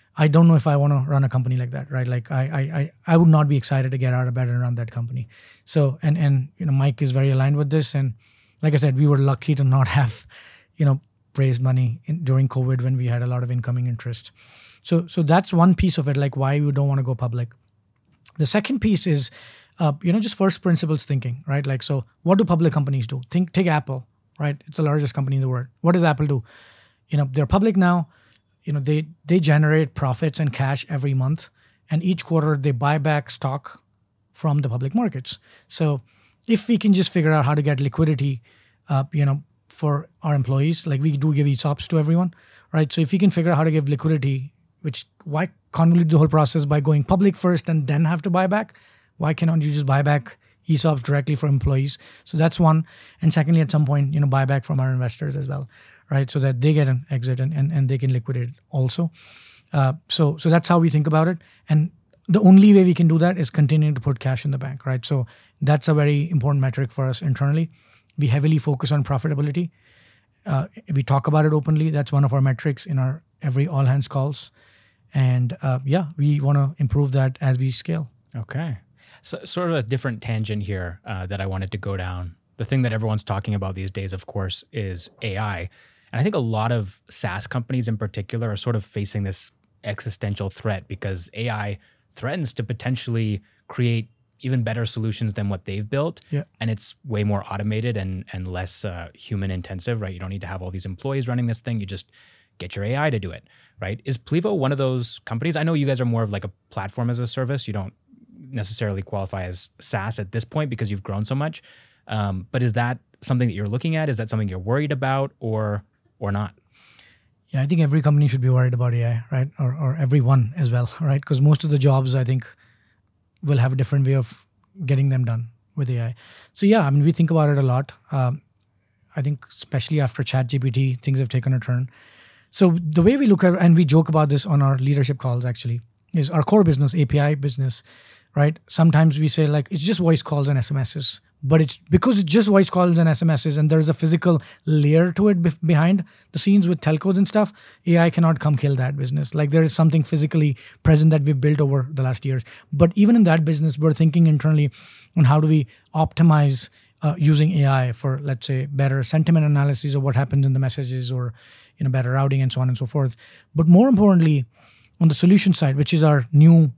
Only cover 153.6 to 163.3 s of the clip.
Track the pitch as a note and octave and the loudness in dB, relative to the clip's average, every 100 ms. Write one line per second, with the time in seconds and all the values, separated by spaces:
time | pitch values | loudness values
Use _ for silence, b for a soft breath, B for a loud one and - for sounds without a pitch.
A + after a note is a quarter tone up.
153.6 | D#3 C#3+ D#3+ D3 D#3+ E3 D#3+ D3+ D#3 D3+ | 0 2 0 2 2 4 4 4 2 2
154.6 | C#3+ B B B B - C3 D3+ D#3 D#3 | 0 B B B B 2 4 4 4 2
155.6 | C3 b b D#3 D#3+ - E3 D3+ C#3+ C3 | 0 b b -2 -2 4 4 6 4 0
156.6 | - b b _ D3+ E3 D3+ D3+ D#3 F3 | -6 b b _ -4 0 2 4 2 2
157.6 | C#3 C3+ B2+ A2+ C#3 C3 C#3+ B2+ - C3 | 2 2 0 -4 -6 -4 -6 -6 -4 -6
158.6 | C#3+ C#3 C#3 C3+ B2 D#3+ D#3+ E3 D3 D3 | -4 -2 0 0 0 0 2 4 4 2
159.6 | C#3+ C3 D3 C#3 C3+ B2 C#3 C#3 C3+ C3 | 2 0 -2 -2 0 0 2 2 2 0
160.6 | C3 D3 B2+ B2+ B2 B2+ B2 A#2 b b | -2 -4 -6 -6 -6 -6 -6 -10 b b
161.6 | b - C#3 C3 B2 C3 C#3 C3+ C3 C3 | b -6 -2 0 0 0 0 0 0 0
162.6 | B2+ B2 B2 D3+ C3+ - b | -2 -2 -4 -2 -2 -6 b